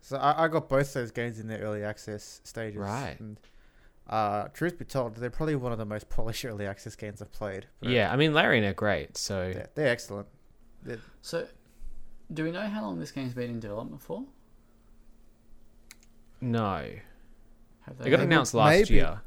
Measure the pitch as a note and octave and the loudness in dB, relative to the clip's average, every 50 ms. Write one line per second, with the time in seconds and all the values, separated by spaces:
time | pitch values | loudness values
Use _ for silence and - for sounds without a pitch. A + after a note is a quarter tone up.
0 | _ - C3 C3+ C3 C#3+ D3 D3+ E3 D#3+ D#3 D#3+ D3+ - C3+ C3+ C#3+ C#3 - C#3 | _ -8 -6 0 2 2 4 4 2 2 2 0 0 2 2 2 2 2 -2 -6
1 | A#2+ A2+ - B2 A#2 A#2+ A2+ A2 G#2+ A2 A2 G#2 G2+ G#2+ G#2+ G#2 G#2 G#2 G#2+ - | -6 -4 -4 -6 -6 -4 -6 -8 -10 -10 -8 -6 -6 -6 -4 -4 -4 -6 -8 -8
2 | - - G#2 G#2 - - - - _ - - A#2 A2+ A2 G#2 G#2+ G2+ G2 G#2+ C3 | -10 -10 -10 -10 -12 -16 -20 -20 _ -14 -10 -8 -8 -8 -8 -6 -6 -4 -4 -4
3 | C#3 F#2 C#2 - A2 G#2+ G#2+ - _ - _ - _ - _ _ _ - _ - | -6 -8 -10 -10 -12 -14 -16 -16 _ -20 _ -20 _ -20 _ _ _ -20 _ -20
4 | _ - - A2 G#2+ G#2 G2+ G#2 - - - - D#3+ F3 F3 - C#3 - - C3+ | _ -6 -2 -2 0 0 -2 -2 -4 -6 -6 -4 -4 -4 -4 -6 -14 -6 -4 -4
5 | B2 A#2 G#2+ A2+ A#2+ B2 A#2 - D#3+ D#3 D3+ C#3 B2 B2 A#2+ A2 A2+ G#2 G#2+ G#2+ | -4 -4 -6 -8 -8 -6 -4 -4 -2 -2 -2 -2 -2 -4 -4 -4 -6 -6 -8 -8
6 | - _ - - A#2+ A2+ A2 - - B2 A2 G2+ G2+ G2 G2 - - A#2 - - | -6 _ 2 2 2 2 0 -4 -6 -8 -6 -6 -6 -8 -8 -10 -12 -16 -14 -12
7 | - G#2 G#2 - G#2 - - - A2 G2+ F#2+ F#2+ - - - _ - A#2 B2 A#2+ | -12 -12 -12 -12 -16 -14 -10 -8 -8 -6 -8 -8 -12 -16 -20 _ -4 2 4 4
8 | G#2 E2+ E2+ C3+ D3+ D#3+ D3+ D#3 F#3 - D3 A#2+ G#2+ G2 F#2+ - A2 G#2 F#2+ D#2 | 4 4 4 4 4 4 4 4 4 4 4 4 4 2 0 0 0 0 0 0
9 | C#2+ - - - - - G2+ F#2+ F2+ F#2 F#2 - - - _ - D3+ C3 A#2+ A#2 | -2 -6 -10 -10 -6 -4 -4 -4 -4 -4 -6 -8 -10 -10 _ 0 2 2 2 0
10 | - - G2+ G2+ G2+ - - _ _ - - _ - - - - - B2+ A#2+ A2 | -4 -10 -10 -12 -12 -14 -18 _ _ -20 -20 _ -20 -20 -20 -18 -14 -12 -12 -12
11 | - - - - - - - E3+ - - - - _ - - - - - - - | -14 -20 -20 -18 -14 -8 -6 -6 -6 -8 -14 -20 _ -20 -14 -10 -8 -8 -6 -6
12 | - - - - - - E3 D3+ D#3 D#3+ E3+ F#3 G#3+ G#3+ G3+ G#3+ G#3+ G#3 F3+ E3 | -8 -10 -12 -16 -14 -10 -6 -4 -4 -4 -4 -4 -6 -4 -6 -6 -6 -6 -6 -8
13 | D#3 C#3+ - C#3 C3+ B2+ A#2+ B2 B2 A#2+ A#2+ A2+ A2 G#2 G2+ G#2+ B2+ - D#3 C#3 | -8 -8 -8 -8 -6 -6 -6 -6 -6 -6 -6 -8 -8 -8 -8 -8 -8 -10 -12 -16
14 | - - - G#3 C4 C#4 - - _ _ - - _ _ _ _ _ - - - | -10 -10 -8 -8 -8 -12 -16 -20 _ _ -20 -20 _ _ _ _ _ -20 -20 -20
15 | - - - - - - - _ _ - - - - - - - - - - - | -20 -20 -20 -20 -20 -20 -20 _ _ -20 -20 -20 -20 -20 -20 -20 -20 -20 -20 -20
16 | _ - _ - - - - - B2+ B2 A#2 A#2 A2 G2+ F#2+ D#2+ C2+ G#1+ - - | _ -20 _ -20 -20 -20 -14 -8 -4 -2 0 0 0 0 -2 -2 -4 -8 -12 -14
17 | - - - - - - - - - - - - - _ - _ - - C3 B2+ | -18 -20 -20 -20 -20 -20 -20 -20 -20 -20 -20 -20 -20 _ -20 _ -18 -18 -14 -6
18 | B2+ C3 B2+ B2+ C#3+ C#3 E3 D3+ C3 - - A#2 G#2+ G#2+ D#3 F#3 G#3+ - - G2+ | 2 4 6 6 6 6 6 4 4 4 4 6 8 8 10 8 8 10 10 10
19 | E2+ D#2 E2 G2 - | 10 10 4 -4 -10